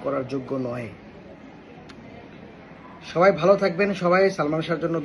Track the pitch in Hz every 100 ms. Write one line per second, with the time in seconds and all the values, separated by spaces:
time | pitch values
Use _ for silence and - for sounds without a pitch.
0 | 143 139 123 135 127 135 123 123 113 -
1 | - - - - - - - - - -
2 | - - - - - - - - - -
3 | - 156 190 180 170 196 196 170 202 196
4 | 175 180 196 185 147 156 160 165 165 165